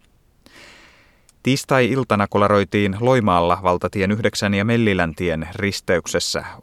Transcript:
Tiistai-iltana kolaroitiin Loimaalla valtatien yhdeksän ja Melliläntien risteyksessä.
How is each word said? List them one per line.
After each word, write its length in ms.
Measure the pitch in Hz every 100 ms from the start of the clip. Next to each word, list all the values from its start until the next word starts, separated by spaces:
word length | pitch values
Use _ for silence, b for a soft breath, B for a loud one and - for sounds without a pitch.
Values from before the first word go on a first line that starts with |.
| _ _ _ _ B B B B B B B B B _
Tiistai-iltana 840 | 127 135 - 135 117 - 127 104 101
kolaroitiin 680 | 101 101 101 98 104 101 98
Loimaalla 580 | 123 131 104 87 87 90
valtatien 480 | 92 90 90 101 95
yhdeksän 440 | 107 104 - 101
ja 100 | 98
Melliläntien 840 | 110 117 107 95 82 80 87 80 80
risteyksessä. 880 | - 101 - - 87 - 87 - 78 - -